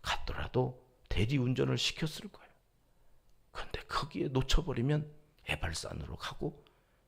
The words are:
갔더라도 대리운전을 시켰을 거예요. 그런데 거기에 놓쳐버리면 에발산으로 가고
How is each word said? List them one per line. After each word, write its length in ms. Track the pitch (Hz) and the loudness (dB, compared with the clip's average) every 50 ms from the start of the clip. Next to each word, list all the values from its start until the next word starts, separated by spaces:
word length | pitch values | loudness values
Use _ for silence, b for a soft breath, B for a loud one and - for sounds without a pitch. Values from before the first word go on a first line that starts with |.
갔더라도 800 | - - - - - - - - 76 - - 127 127 131 131 - - - _ _ - - | -2 -2 -2 -2 -2 -4 -4 -4 -4 0 2 2 0 0 -2 -8 -18 -20 _ _ -6 -2
대리운전을 680 | - - 101 110 143 139 123 123 131 127 139 131 131 | 2 2 4 4 4 4 4 4 4 2 2 2 2
시켰을 520 | 123 - - - - - 160 - - - 202 | 2 0 -2 0 -2 -4 -4 -4 -8 -12 -12
거예요. 200 | - - - - - _ _ _ _ _ _ _ _ _ _ - - - _ - - - _ _ | -16 -16 -20 -20 -20 _ _ _ _ _ _ _ _ _ _ -20 -20 -20 _ -20 -20 -20 _ _
그런데 300 | - - - - - - - | -10 -10 -8 -8 -8 -10 -8
거기에 460 | - - - - - - - 165 151 | -4 -4 -4 -4 -2 -4 -4 -2 2
놓쳐버리면 840 | 131 131 131 - - 143 - 175 127 120 117 139 147 151 151 - - - - _ _ _ - | 2 2 4 6 6 6 6 4 0 2 2 4 4 2 2 -2 -10 -20 -20 _ _ _ -6
에발산으로 680 | - - - - 85 80 - - - - - 69 - - | -6 -4 -4 -2 -4 -4 -4 -6 -6 -6 -8 -8 -8 -8
가고 500 | - - - - - - 147 151 - - b b b b b b b b | -8 -8 -8 -6 -4 -4 -6 -6 -8 -20 b b b b b b b b